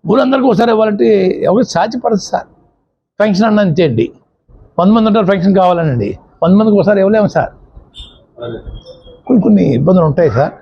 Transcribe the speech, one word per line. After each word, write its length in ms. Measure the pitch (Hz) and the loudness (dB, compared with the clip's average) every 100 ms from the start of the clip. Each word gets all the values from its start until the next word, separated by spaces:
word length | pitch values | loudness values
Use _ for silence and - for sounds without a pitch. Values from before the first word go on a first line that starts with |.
| 170 | 0
ఊరందరికీ 360 | 233 254 262 254 | 0 0 0 0
ఒకసారి 200 | 196 233 | 0 0
ఇవ్వాలంటే 340 | 220 220 208 233 208 185 - - | 2 0 0 2 2 0 -2 -2
ఎవరికి 200 | 202 247 | 0 0
సాధ్యపడదు 500 | 170 214 247 240 208 - | -2 -4 -4 -4 -4 -4
సార్. 180 | 180 - _ _ _ _ _ _ _ | -8 -8 _ _ _ _ _ _ _
పెన్షన్ 260 | 214 185 226 | -2 0 0
అన్న 120 | 208 196 | 2 0
అంతే 160 | 151 165 | 0 0
అండి, 180 | 113 - - _ _ _ - - - | 0 -4 -8 _ _ _ -20 -10 -2
వంద 120 | 185 226 | 2 2
మంది 120 | 220 | 2
ఉంటారు 160 | 220 190 | 0 0
పెన్షన్ 240 | 196 190 190 | 0 0 2
కావాలనండి, 500 | 180 175 160 120 - - _ _ | 2 0 -2 -2 -4 -8 _ _
వంద 120 | 165 196 | 2 2
మందికి 180 | 220 202 | 4 2
ఒకసారి 220 | 175 202 | 2 2
ఇవ్వలేము 240 | 190 220 202 160 | 2 2 0 -2
సార్. 160 | - - - - _ - - - _ - 117 113 - - - - - - - | -4 -10 -20 -20 _ -20 -20 -20 _ -16 -14 -12 -14 -18 -20 -20 -20 -20 -2
కొన్ని, 140 | 254 196 | 0 2
కొన్ని 180 | 202 165 120 | 0 0 0
ఇబ్బందులు 280 | 147 185 156 | 0 2 0
ఉంటాయి 220 | 143 160 110 | 0 -2 0
సార్. 140 | 135 - | -4 -6